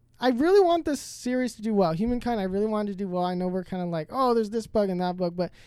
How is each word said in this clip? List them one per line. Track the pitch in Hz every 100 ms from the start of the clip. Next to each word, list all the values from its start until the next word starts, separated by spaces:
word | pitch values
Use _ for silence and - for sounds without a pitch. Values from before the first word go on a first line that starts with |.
| _ _
I | 254
really | 240 320 403
want | 359 339
this | 320 285
series | - - 247 254 254 -
to |
do | 214
well. | 208 175
Humankind, | 165 233 247 233 226
I |
really | 190 190 214
want | 214 208
it |
to | 190
do | 196
well. | 175
I | 180
know | 180 185
we're | 185
kinda | 180 185 175
like, | 165 156
"Oh, | 262 262
there's | 233 214
this | 226 220
bug | 220 196
and | 180
that | 180 180
bug," | 180 175
but | 175 -